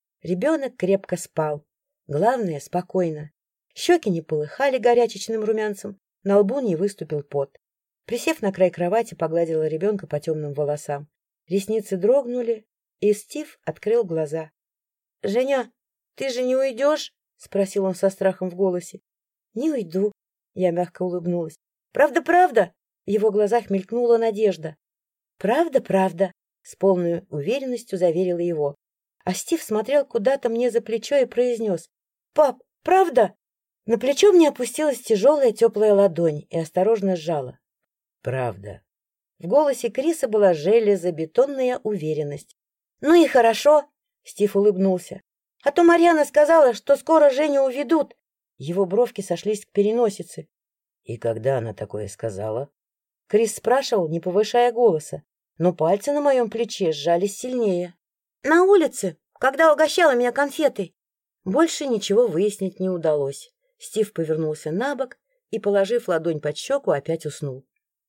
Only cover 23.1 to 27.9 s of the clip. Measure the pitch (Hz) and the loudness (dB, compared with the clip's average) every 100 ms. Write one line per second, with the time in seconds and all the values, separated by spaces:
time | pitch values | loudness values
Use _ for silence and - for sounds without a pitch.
23.1 | 202 214 202 208 233 214 196 185 233 240 | 0 2 2 2 0 -2 -4 -4 -2 2
24.1 | 226 226 202 220 160 156 - _ _ _ | 2 0 0 0 -2 -8 -16 _ _ _
25.1 | _ _ - 190 262 330 262 - 190 190 | _ _ -6 0 0 2 0 0 0 0
26.1 | 165 185 - _ _ - - 196 180 175 | 0 -4 -4 _ _ -20 -2 2 2 0
27.1 | 170 - 151 147 269 262 240 - | -4 -6 -8 -4 -4 -4 -8 -8